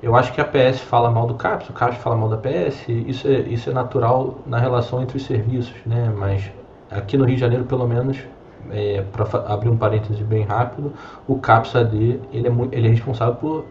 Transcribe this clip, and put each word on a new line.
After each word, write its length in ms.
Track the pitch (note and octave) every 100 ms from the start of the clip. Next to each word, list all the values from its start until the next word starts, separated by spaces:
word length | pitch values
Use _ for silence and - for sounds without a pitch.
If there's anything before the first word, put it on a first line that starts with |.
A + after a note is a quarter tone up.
Eu 120 | A#2 A#2+
acho 180 | B2
que 80 | -
a 40 | -
P 140 | C#3+
S 220 | B2+ C3
fala 280 | - A#2+ A#2+
mal 160 | A2+ A#2
do 80 |
caps, 360 | A#2 F#3 G#3+ -
o 40 |
caps 240 | - B2 A#2+
fala 180 | - A2+
mal 140 | A2
da 80 | G#2+
P 120 | -
S, 420 | F3 E3 C3+ - A#2 -
isso 200 | C3+ -
é, 120 | C3
isso 300 | - A#2 -
é 40 |
natural 640 | B2 B2 B2+ A2+ B2+ C3 - -
na 140 | A#2
relação 420 | B2+ B2 A2 B2+
entre 160 | B2 C#3
os 80 | -
serviços, 480 | A#2 G#2+ B2+ A#2 - -
né? 280 | A#2 A#2 G#2
Mas 360 | G2 G2 G2 - - - -
aqui 260 | G2 - C#3
no 60 |
Rio 120 | B2+ C3
de 60 |
Janeiro, 220 | B2 B2
pelo 240 | A#2+ B2+ A#2+
menos, 300 | A#2 C3+ C3+ - - - - -
é, 340 | G#2 G#2 G2+ F#2+
pra 140 | - G#2+
fa-, 200 | G#2 -
abrir 220 | G#2 A2+
um 80 | A#2
parêntese 440 | G#2+ G#2+ - G#2+
bem 200 | G#2+ A2
rápido, 480 | G2+ G#2 B2+ - D3 C#3+ - - -
o 140 | C3
caps 360 | - A2+ A2+ B2+
A 60 |
D, 380 | A2 G#2+ A2+ - -
ele 140 | A#2 A#2+
é 40 |
mui-, 180 | A#2+ A#2+
ele 160 | B2+ A2+
é 40 |
responsável 440 | A2+ - B2+ - A#2+
por 300 | D3+ D#3 -